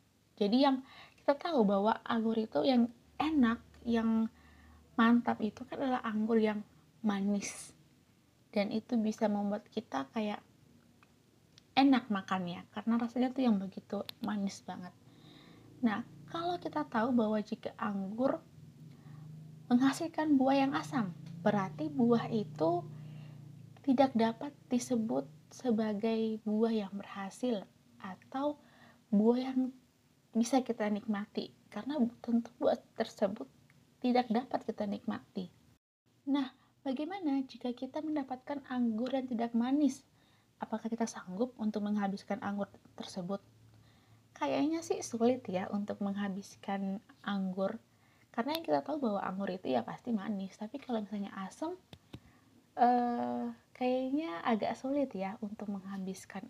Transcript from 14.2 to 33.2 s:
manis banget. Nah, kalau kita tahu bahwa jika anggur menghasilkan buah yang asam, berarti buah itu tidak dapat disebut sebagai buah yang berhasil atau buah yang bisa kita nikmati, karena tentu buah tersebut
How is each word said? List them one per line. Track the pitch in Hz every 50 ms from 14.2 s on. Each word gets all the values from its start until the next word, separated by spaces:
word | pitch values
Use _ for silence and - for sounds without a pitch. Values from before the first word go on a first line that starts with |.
manis | - 202 208 208 196 196 - - -
banget. | - 180 185 180 180 - - - - - - - - - - - - - - - - - -
Nah, | - 233 208 202 233 - - - - -
kalau | - 330 339 349 359 349
kita | - 320 - 302 294
tahu | 294 - 233 214 262 262
bahwa | 233 220 214 214 214
jika | 202 - - - - - - -
anggur | 226 214 202 196 190 190 208 226 254 277 330 320 - - - - - - - - - - - - - - - - - - - - - - - - - - 247
menghasilkan | 247 262 269 262 - 339 320 - - 311 320 294
buah | 262 262 262 277 277
yang | 269 269 285
asam, | 311 302 - - 269 214 185 170 - - - - -
berarti | - 214 208 208 190 190 - - 302 311
buah | 294 277 233 233 233 233 240 -
itu | 233 220 208 - - - 311 330 349 349 349 - - - - - - - - - - - - - - - - - - -
tidak | - - 262 254 277 269 -
dapat | 220 226 226 226 - - 285 - - - -
disebut | - 247 240 - 254 233 220 220 254 269 277 - - - - -
sebagai | - - - 262 226 214 220 214 214 196 208 226 226 220 220 220 220 220 -
buah | 214 214 214 226 226 226
yang | 220 202 190 196
berhasil | 196 196 - - 202 196 190 - - - 247 233 196 185 - _ _ _ _ _ - -
atau | 196 185 - - - - 269 277 294 294 - - - - - - - - _ _ _
buah | - 202 214 226 240 247
yang | 254 262 262 254 254 254 - - _ _ _ _ _ _ _ _ _ _ -
bisa | 220 233 - - 262
kita | 254 - 226 - 220
nikmati, | 208 208 202 - - 214 202 208 - - - 196 - - _ _ _ -
karena | 208 214 262 285 311 233 233 - -
tentu | - - 233 233 233 - - -
buah | 294 - - 240 - _ _ -
tersebut | 226 - - -